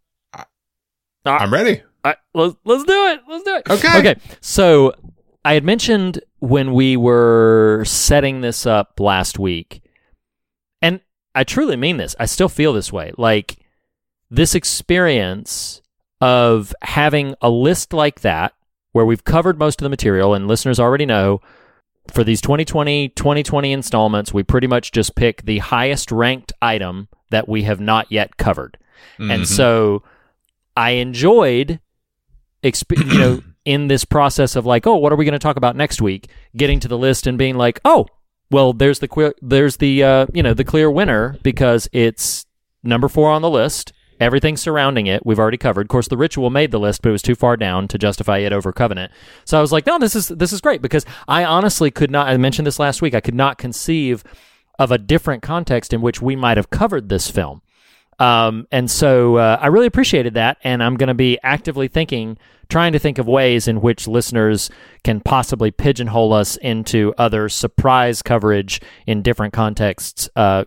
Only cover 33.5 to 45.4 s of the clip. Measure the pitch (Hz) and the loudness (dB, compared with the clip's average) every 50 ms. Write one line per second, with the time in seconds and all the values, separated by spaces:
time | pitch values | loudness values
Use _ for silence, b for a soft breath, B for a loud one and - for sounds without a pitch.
33.5 | - _ - 143 139 143 147 139 139 127 - - - 151 143 139 - - 139 123 | -20 _ -4 -2 -2 -2 0 0 0 0 0 0 0 2 2 2 2 0 0 0
34.5 | - 131 110 123 123 117 - 226 226 170 143 147 151 147 156 147 143 143 - 151 | 0 -4 0 2 2 2 4 2 2 4 4 2 2 2 0 0 -2 -2 -2 -2
35.5 | 139 139 123 120 120 131 147 147 - - 113 98 95 95 - b b b b b | -2 0 0 -2 0 0 -4 -4 -2 -2 -2 -2 -2 -4 -10 b b b b b
36.5 | b 117 143 139 147 143 - 117 123 117 127 135 127 - - 131 127 120 131 131 | b -2 0 0 0 0 -2 -4 -4 0 0 0 0 0 -2 -4 -2 0 -2 -2
37.5 | 127 123 120 120 - - - 285 330 254 110 - _ _ _ _ _ _ _ - | 0 0 0 0 0 0 2 4 4 4 2 0 _ _ _ _ _ _ _ 0
38.5 | 143 139 135 127 123 113 135 139 139 - - - - 151 151 147 - _ - 123 | 2 4 4 4 2 2 2 2 2 0 -4 -6 -2 0 0 0 -2 _ -4 0
39.5 | 135 135 147 143 - - 147 139 135 139 139 135 135 131 135 - - 170 156 123 | 2 4 4 2 2 0 0 0 2 4 4 4 4 4 2 0 0 -2 0 0
40.5 | 113 113 131 - - 156 156 156 143 160 208 175 120 104 113 127 139 - - 135 | 0 0 -2 0 0 2 2 2 2 2 0 0 0 0 -2 -4 -6 -4 -4 -4
41.5 | - - 135 123 117 117 - - - 123 117 113 107 - - - - - - _ | 0 2 2 2 2 2 0 -2 -2 0 0 0 0 -2 -8 -8 -8 -8 -12 _
42.5 | _ _ _ _ _ _ - 120 117 120 131 135 - 160 151 151 151 156 160 170 | _ _ _ _ _ _ -4 -2 -2 0 0 0 0 2 2 2 2 2 0 0
43.5 | 151 120 113 151 - - - - _ _ _ _ _ - 117 120 127 139 147 156 | 0 0 0 0 -2 -8 -12 -14 _ _ _ _ _ -2 -2 0 2 2 0 0
44.5 | 156 135 - 170 156 147 139 139 135 120 104 98 95 107 - 117 110 104 | -4 -2 -6 -4 -2 0 0 0 0 0 -2 -2 -2 -2 0 0 0 2